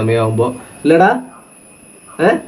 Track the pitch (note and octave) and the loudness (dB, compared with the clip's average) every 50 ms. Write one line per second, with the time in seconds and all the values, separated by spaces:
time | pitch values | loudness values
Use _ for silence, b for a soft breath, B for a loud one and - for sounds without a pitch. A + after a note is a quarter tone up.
0 | A2 A2 A2+ A#2 A2+ A2+ A2 A2 A#2+ B2 B2+ - B B B B - D3 D#3+ E3+ | -2 -2 0 0 0 -2 0 -2 -2 -2 -4 -8 B B B B 0 2 2 4
1 | F#3 G3+ B3 B3+ - - - - - - - _ _ _ - _ - - - - | 4 2 2 -2 -6 -12 -18 -20 -20 -20 -20 _ _ _ -20 _ -20 -20 -20 -20
2 | _ - - - D#3+ G3 - - - | _ -18 -8 -2 0 0 0 -2 -4